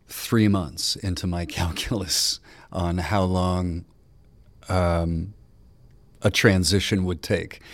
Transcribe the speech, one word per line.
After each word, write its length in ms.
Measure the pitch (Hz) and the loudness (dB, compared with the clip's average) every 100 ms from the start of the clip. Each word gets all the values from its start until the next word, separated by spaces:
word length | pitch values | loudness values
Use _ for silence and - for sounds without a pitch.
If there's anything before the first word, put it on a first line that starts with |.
| - | -18
three 400 | - - 113 104 | -12 0 4 4
months 480 | 98 73 82 - - | 4 -2 -6 -6 -4
into 320 | 95 87 90 | -4 -4 -2
my 180 | 87 85 | -4 -4
<laughs> 120 | - | -2
calculus 840 | 87 - - 107 95 - - - - - - | -2 -2 -4 -4 -2 -2 -2 -4 -12 -20 -10
on 260 | 92 85 90 | -4 -2 -2
how 220 | 82 104 | 0 0
long, 600 | 92 92 90 90 90 82 - _ _ - - - - - - | 2 2 2 0 -2 -4 -10 _ _ -20 -20 -20 -20 -14 -2
um, 640 | 92 87 85 85 82 95 - - - - - - - - - | 0 2 2 0 -2 -6 -12 -20 -20 -20 -20 -20 -20 -20 -2
a 80 | 104 | 0
transition 760 | - 117 92 82 98 - 101 | 4 4 4 4 0 0 0
would 180 | 92 87 | 0 -4
take. 360 | - 92 - - - | -2 -4 -4 -14 -20